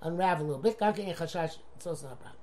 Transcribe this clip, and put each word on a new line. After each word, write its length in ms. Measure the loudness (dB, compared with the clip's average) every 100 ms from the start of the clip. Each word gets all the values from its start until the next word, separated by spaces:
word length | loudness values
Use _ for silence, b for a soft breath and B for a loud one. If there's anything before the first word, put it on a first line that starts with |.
unravel 440 | -4 4 4 4 2
a 20 |
little 140 | 4
bit, 180 | 2 4
gam 140 | 2 2
kein 180 | -2
chashash, 440 | -4 -2 0 -2 -4 -12 -10
it's 100 | -6
also 220 | -6 -8
not 60 |
a 20 | -12
problem. 240 | -14 -14